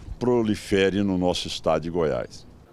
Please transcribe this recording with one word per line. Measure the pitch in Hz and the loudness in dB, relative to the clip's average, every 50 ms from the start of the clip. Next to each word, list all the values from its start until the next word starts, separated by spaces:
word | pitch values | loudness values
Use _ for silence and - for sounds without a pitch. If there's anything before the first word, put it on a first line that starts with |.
| - - - - | -14 -14 -8 -2
prolifere | 120 123 123 120 110 107 101 - - - 104 95 98 95 92 101 101 | 0 2 2 4 2 2 -2 -2 -2 0 2 4 4 4 4 2 0
no | 98 92 | 0 0
nosso | 90 90 90 87 - - | 2 2 0 0 0 -4
estado | 85 - - - 85 80 80 78 | -8 -10 -4 0 0 0 0 -2
de | 85 | -4
Goiás. | 82 87 80 73 62 58 50 - - - - - - - - - | -2 -2 0 0 -2 -4 -6 -10 -14 -20 -20 -20 -20 -20 -20 -20